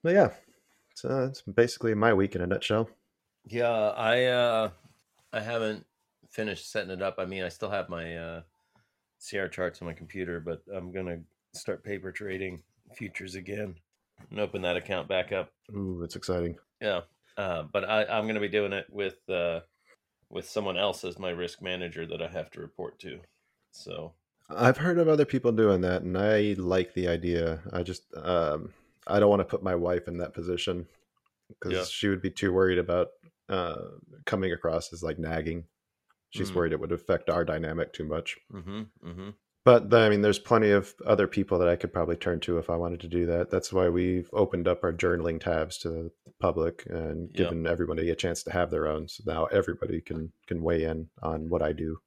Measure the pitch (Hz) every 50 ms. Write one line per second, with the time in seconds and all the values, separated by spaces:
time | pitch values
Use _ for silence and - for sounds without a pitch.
0 | - 165 180 202 170 104 - - _ _ _ _ _ _ _ _ _ _ _ -
1 | - 131 131 135 127 135 135 - _ 104 98 - 120 120 - - - 113 110 104
2 | 110 117 110 95 98 98 - 90 87 87 95 - - - 107 110 117 - - _
3 | _ _ _ _ _ _ _ _ _ - 110 117 120 117 117 110 107 107 - 117
4 | 117 110 117 123 127 127 123 123 120 120 113 110 110 104 90 _ _ - _ _
5 | _ _ _ _ _ _ - 110 107 110 120 117 110 107 107 95 - _ _ _
6 | _ _ _ _ _ _ - - 110 107 92 - - - - 110 95 92 95 90
7 | 95 98 92 - 92 90 95 95 92 87 - - 110 95 104 98 - - 90 85
8 | 82 82 85 82 82 82 82 82 80 _ _ _ _ _ _ _ _ _ _ _
9 | _ _ _ _ - - - 98 95 87 - - 90 87 - - 90 87 82 -
10 | 82 80 - 95 92 87 87 85 78 85 82 80 _ - 98 95 90 90 90 95
11 | 92 90 87 85 82 _ _ _ _ _ - - - - 92 - _ 107 101 95
12 | 87 95 87 - 107 98 95 95 95 92 90 85 _ _ _ _ _ _ - -
13 | 110 95 - - 95 95 90 98 87 92 101 104 107 95 87 82 _ _ _ _
14 | _ _ _ _ - _ - 101 104 92 - 98 90 87 87 90 85 - 98 87
15 | 76 - 92 92 90 - 101 95 90 - _ _ _ - 104 101 98 95 92 87
16 | 85 82 - - - - 92 87 87 85 80 - _ _ _ _ 113 107 95 87
17 | 82 _ _ _ _ _ _ - 101 95 87 80 78 76 - 101 92 95 110 107
18 | 104 - 117 110 107 110 110 107 104 98 90 107 104 98 98 98 - - - 104
19 | 101 95 - _ _ - 95 87 85 85 82 85 - _ _ _ _ _ - _
20 | _ _ _ _ _ _ - 92 92 - - 110 101 98 90 90 101 101 92 -
21 | - 92 85 - 95 90 87 85 90 85 - _ 95 92 90 90 90 85 85 87
22 | 82 80 80 80 82 82 90 82 78 - - - 80 80 _ - 87 - - _
23 | - 87 65 87 87 _ _ _ _ _ _ _ _ _ _ - - 98 90 78
24 | 78 82 _ _ _ _ _ _ _ _ - 92 117 127 131 - 151 180 175 175
25 | 165 160 156 147 147 - - 127 - 120 113 107 113 104 98 90 90 90 90 90
26 | - 90 90 92 101 107 110 107 104 104 101 92 92 87 92 95 90 - - 92
27 | 90 87 85 82 87 87 85 85 82 82 80 80 85 - 90 90 87 90 90 -
28 | _ _ - 80 76 87 90 85 82 76 76 80 - - _ _ _ _ _ _
29 | _ - - 104 104 104 101 98 90 - - - 98 95 90 87 87 87 90 87
30 | - - 85 87 87 - - - 82 87 90 87 - 101 90 90 87 - _ _
31 | _ _ _ _ _ _ _ _ _ _ - _ - 90 92 92 90 - - -
32 | - 101 98 92 90 92 - - - 98 90 95 95 92 90 90 87 87 87 90
33 | 87 - - _ _ - _ _ _ - 98 95 87 82 78 - - - - -
34 | - _ - - - - - 98 95 92 85 - - 85 80 82 - - 85 85
35 | 85 82 76 87 80 78 80 82 78 80 80 85 82 _ _ _ _ _ _ _
36 | _ _ _ _ _ _ - 104 95 98 92 90 85 82 80 76 - 80 85 82
37 | - - 92 82 - - 82 87 82 80 78 80 82 78 80 85 82 - - -
38 | 80 76 78 82 80 - - - _ _ 101 98 82 92 98 107 110 104 _ _
39 | - 85 85 92 95 101 104 _ _ _ _ _ _ 127 123 117 107 101 117 117
40 | 113 107 104 101 104 104 101 - - - 117 110 110 104 101 101 95 - - _
41 | - - 107 101 98 90 - 104 95 - 98 87 90 85 87 87 - 85 - 90
42 | 82 82 85 82 - - 87 80 - - 87 85 80 - 85 85 85 87 87 85
43 | - 82 87 87 85 85 85 87 90 - - 92 - - - 95 90 87 85 90
44 | 90 90 92 90 87 - - 107 98 92 - 90 85 90 87 - - 90 80 85
45 | 92 87 87 85 80 85 82 82 - 92 85 80 80 80 - - - 85 82 82
46 | 82 82 _ _ _ - _ _ - 90 80 82 80 85 87 - - - 85 82
47 | 82 78 78 80 85 - - 92 87 85 87 82 82 82 87 85 85 80 80 82
48 | 80 85 80 - - 87 82 - - 82 87 90 87 85 87 78 78 78 76 78
49 | 78 - - - 107 - 80 80 82 - - 98 92 - 85 - - - 85 82
50 | - - 80 80 78 78 _ _ _ - 90 82 82 82 87 80 80 80 80 80
51 | 80 80 _ - - 82 80 80 78 82 85 80 80 78 78 78 80 80 80 -
52 | _